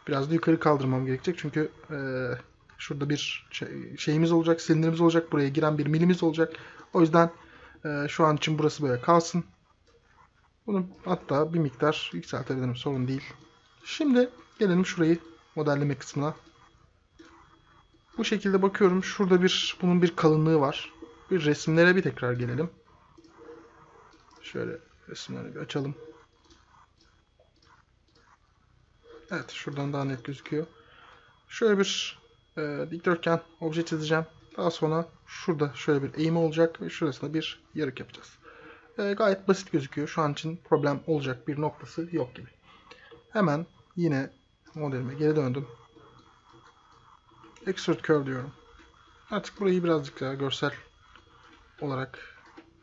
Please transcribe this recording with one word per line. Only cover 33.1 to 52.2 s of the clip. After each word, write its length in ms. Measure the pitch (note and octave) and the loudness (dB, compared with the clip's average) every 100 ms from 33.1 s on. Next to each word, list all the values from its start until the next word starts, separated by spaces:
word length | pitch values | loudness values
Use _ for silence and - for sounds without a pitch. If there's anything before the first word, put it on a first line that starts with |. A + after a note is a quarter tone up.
| E3+ E3+ E3 - - | 0 2 0 -2 -8
obje 240 | E3 D#3+ | -4 -4
çizeceğim. 400 | E3 D#3+ D#3 D#3+ D#3+ - - - | -4 -4 0 -2 -2 -12 -14 -4
Daha 140 | F3+ | -4
sonra 380 | - D#3 D#3+ E3+ - - | 0 0 0 -4 -10 -20
şurada 460 | - - D#3 D3 | -8 -4 -2 -2
şöyle 280 | - - C#3+ | -2 0 0
bir 160 | C3+ D3 | 0 -2
eğim 180 | D#3+ E3+ | 0 2
olacak 440 | D#3+ D3+ E3 - | 2 4 2 0
ve 100 | E3 | -10
şurasında 440 | - D#3 B2+ C#3+ | -4 -4 -4 -4
bir 280 | D#3 D#3 - _ | -4 -6 -10 _
yarık 260 | - C#3 B2 | -6 -6 -6
yapacağız. 380 | - - - - - - - - - - | -14 -18 -20 -20 -20 -20 -20 -20 -12 -6
E, 140 | G3+ | -2
gayet 360 | G3+ G#3+ G3 - | 2 2 2 2
basit 240 | F#3 - | 0 0
gözüküyor. 360 | D#3 C3+ - D3+ | -4 -2 -6 -4
Şu 140 | E3+ | 0
an 100 | D3+ | 0
için 280 | D3 D#3+ E3 | 0 -6 -8
problem 360 | - D#3 C#3+ C#3 - | 2 2 4 0 0
olacak 420 | D3+ C3+ B2 - | -2 -2 -6 -6
bir 120 | C#3 | -4
noktası 480 | D3+ - B2+ - E3+ | -4 -6 -12 -10 -4
yok 220 | E3 B2 | -4 -4
gibi. 140 | - - _ _ - - - - - _ | -8 -20 _ _ -20 -20 -20 -20 -20 _
Hemen 360 | A3 F3+ D3 E3+ - _ - | 0 2 0 -4 -16 _ -2
yine 340 | E3 C3+ C#3 - _ _ _ | 0 0 -4 -10 _ _ _
modelime 400 | D#3 D3 C3 B2+ | -8 -6 -6 -6
geri 220 | C#3 D3+ D#3 | -2 0 2
döndüm. 320 | C3 C3 C#3 - - - - - _ _ _ - - _ _ _ _ - _ - - - - | 0 -2 -8 -16 -20 -20 -20 -20 _ _ _ -20 -20 _ _ _ _ -20 _ -20 -20 -12 -8
Extrude 360 | F#3 - D#3+ | -4 -4 -2
curve 240 | - D3+ C3+ | 2 0 0
diyorum. 260 | C3 C3+ - - - - _ _ _ - | -6 -10 -16 -20 -20 -20 _ _ _ -8
Artık 300 | G#3 - - | -8 -6 -2
burayı 240 | G3 F#3 | 0 2
birazcık 360 | E3+ D#3 C#3 - | 2 0 -2 -8
daha 140 | C3+ | -6
görsel 380 | C3+ C#3 - A2+ - - _ _ - _ - - - _ - | -4 -4 -2 -4 -4 -14 _ _ -20 _ -20 -20 -20 _ -10
olarak 380 | D3 C3 C3 - | -6 -6 -6 -12